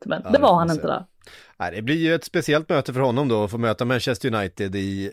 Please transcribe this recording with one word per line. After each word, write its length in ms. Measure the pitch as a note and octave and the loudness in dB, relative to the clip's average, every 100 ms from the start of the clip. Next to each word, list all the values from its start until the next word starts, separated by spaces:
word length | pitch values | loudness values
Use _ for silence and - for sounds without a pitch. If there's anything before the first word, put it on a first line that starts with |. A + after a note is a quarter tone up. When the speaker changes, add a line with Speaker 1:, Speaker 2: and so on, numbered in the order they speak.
| - | -8
Speaker 1:
men 160 | D3+ | -8
Speaker 2:
Ja, 60 | - | 0
Speaker 1:
det 60 | C4 | 4
Speaker 2:
det 40 | |
Speaker 1:
var 80 | C#4 | 6
Speaker 2:
får 60 | F3 | 6
Speaker 1:
han 100 | E3+ | 4
Speaker 2:
man 80 | D#3 | 0
Speaker 1:
inte 120 | D#3 | -2
Speaker 2:
säga. 60 | |
Speaker 1:
där. 120 | C#3+ F#3 _ - - - _ | -4 -6 _ -20 -20 -20 _
Speaker 2:
Nej, 120 | F2 E2+ | -8 -6
det 60 | |
blir 140 | A2+ D#3+ | -2 0
ju 200 | D#3+ E3 | 2 0
ett 80 | |
speciellt 460 | - F3+ D3+ D3+ D#3+ | 0 -4 0 0 2
möte 240 | D#3+ C3 | -2 0
för 60 | B2+ | 0
honom 280 | C3+ A#2 C#3+ | 2 2 2
då, 160 | A2 | 2
att 80 | G#2 | 0
få 60 | A#2 | 0
möta 280 | A#2 G#2+ B2 | -2 0 0
Manchester 500 | B2 C3+ B2 C#3 A2 | 0 0 -2 -2 -2
United 400 | G2 - G2 G2 | -4 -4 -4 -2
i 360 | G2 G2 G2 | -4 -4 -6